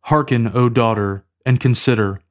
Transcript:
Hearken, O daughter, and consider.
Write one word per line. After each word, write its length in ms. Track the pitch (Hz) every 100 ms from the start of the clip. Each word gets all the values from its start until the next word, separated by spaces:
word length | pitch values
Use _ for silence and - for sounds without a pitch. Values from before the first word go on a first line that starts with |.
Hearken, 500 | - 151 143 123 113
O 160 | 123 123
daughter, 560 | 117 113 107 101 98 _ _
and 160 | - 127
consider. 600 | 131 120 - 117 101 98 _